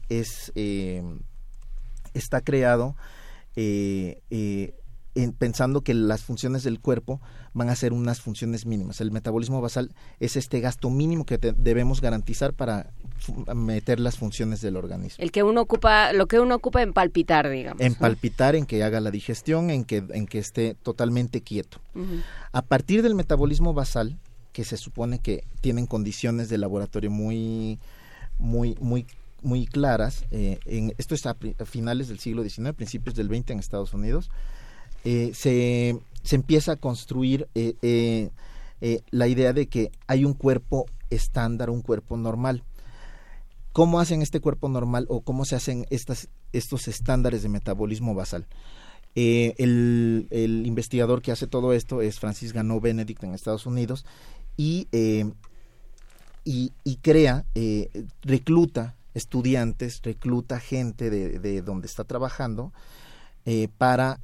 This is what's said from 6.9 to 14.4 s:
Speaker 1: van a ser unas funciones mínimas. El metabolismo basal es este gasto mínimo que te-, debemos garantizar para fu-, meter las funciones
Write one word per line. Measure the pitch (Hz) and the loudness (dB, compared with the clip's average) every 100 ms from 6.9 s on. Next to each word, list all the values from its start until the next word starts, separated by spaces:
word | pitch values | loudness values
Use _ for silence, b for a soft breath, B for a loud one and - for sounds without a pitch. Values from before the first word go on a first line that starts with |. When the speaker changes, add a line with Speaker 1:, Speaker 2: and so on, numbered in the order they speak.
| 117 - 131 b b b | 0 -2 -8 b b b
Speaker 1:
van | 120 120 | -4 0
a | 120 | 0
ser | 123 | 0
unas | 120 120 117 | 0 0 -2
funciones | - 107 117 117 117 | -4 -6 -4 -4 -4
mínimas. | 107 92 - | -4 -4 -4
El | 107 | -4
metabolismo | 107 113 113 117 135 | -4 -2 -2 -2 -2
basal | 120 127 123 b b b | -2 -2 -4 b b b
es | 139 143 | -4 -2
este | - 127 | -2 -2
gasto | 123 - 123 | -2 -2 0
mínimo | 131 156 165 143 | 2 2 0 0
que | 117 | 0
te-, | 117 | 2
debemos | - 123 117 123 - | 6 6 6 4 4
garantizar | 123 110 - 107 139 | 4 2 0 0 0
para | - 123 104 - - - - | 0 -2 -2 -4 -10 -8 -6
fu-, | - 123 - 120 | -6 -6 -4 -2
meter | 113 107 - 120 | 0 0 2 2
las | 120 - | 2 0
funciones | 107 107 | -2 -2